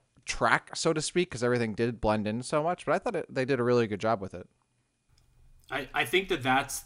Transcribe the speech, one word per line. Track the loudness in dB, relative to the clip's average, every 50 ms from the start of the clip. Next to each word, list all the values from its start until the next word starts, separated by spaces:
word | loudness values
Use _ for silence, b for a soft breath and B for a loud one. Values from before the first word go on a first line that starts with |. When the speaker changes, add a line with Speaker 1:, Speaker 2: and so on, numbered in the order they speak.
| _ _ _ _ _
Speaker 1:
track, | -8 -2 0 2 2 2 2 0 -4 -8
so | -2 0 0 0
to | 0
speak, | -2 -2 -2 -2 -2 -2
'cause | -2 -2 0
everything | 2 2 2 0 -2 0
did | 0 0 -2 0 0
blend | 0 2 2 2 0
in | -2 -4 -4
so | -4 -2 -2 0 0
much, | 0 -2 -2 -2
but | 0 0
I | 0
thought | 0 -2 -4
it, | -4 -6 -4
they | -2 -2 0
did | 2 2 2
a | 4
really | 4 4 4 4
good | 2 0 -2
job | 0 0 0 0
with | -2 -6 -10
it. | -12 -16 -18 _ _ _ _ _ _ _ _ _ _ _ _ _ _ _ _ _ _ -20 -20 -20 -20 _ -10
Speaker 2:
I, | -8 -8 -8 -6 -4
I | -4 -2
think | 0 2 0 2 0
that | -2 -2 2
that's | 2 2 2 2 0 -6 -10 -12